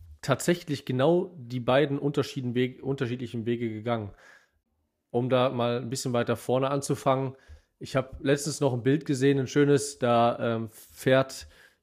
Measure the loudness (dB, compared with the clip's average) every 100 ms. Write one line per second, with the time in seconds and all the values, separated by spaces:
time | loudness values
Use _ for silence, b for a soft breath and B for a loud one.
0 | -20 -8 -2 0 0 -2 -2 -8 -4 2
1 | 4 2 0 -8 -10 -4 2 4 2 0
2 | -2 -2 -2 -4 -4 -2 -2 -4 -6 -4
3 | -4 -6 -8 -6 -4 -2 -4 -6 -4 -4
4 | -4 -12 b b b b _ _ _ _
5 | _ -2 2 2 2 0 -2 -2 -4 -6
6 | -2 -2 0 -2 -2 0 0 -2 -2 -2
7 | 0 0 -2 -8 b b b -18 -6 -4
8 | -4 -2 0 0 0 -2 0 0 2 0
9 | 0 2 2 2 0 2 4 4 0 -2
10 | 2 4 4 2 -2 -2 -6 -12 -20 -4
11 | 2 4 2 -4 -18 b b b